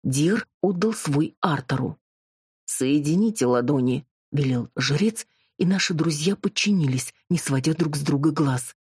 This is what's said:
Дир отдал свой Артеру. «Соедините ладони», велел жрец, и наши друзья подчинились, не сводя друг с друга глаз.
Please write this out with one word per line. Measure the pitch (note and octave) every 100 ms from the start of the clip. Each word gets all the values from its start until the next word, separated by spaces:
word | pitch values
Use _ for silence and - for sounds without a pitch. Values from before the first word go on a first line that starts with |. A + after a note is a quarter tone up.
Дир | - C3 D#3 A3+ - _
отдал | F#3 F3+ G#3+
свой | A3 - C#3+ D#3+ -
Артеру. | - C#3+ - C3+ B2 - _ _ _ _ _ _ -
«Соедините | - C3 D3 C#3+ E3+ A3+ G#3 B2
ладони», | B2 B2 C#3+ B2+ B2+ - _ _
велел | C#3+ C3+ B2 A#2+ -
жрец, | C3 D3 G#3 A3 - _ _ _
и |
наши | E3+ F#3+ -
друзья | E3 D#3+ D3 D#3
подчинились, | G3+ G3+ - G#3 G3 C#3+ B2+ - - _
не | F3
сводя | - C3+ C#3+
друг | D#3 E3 D3
с |
друга | C#3+ C#3+ D#3
глаз. | D3+ C#3+ B2+ - -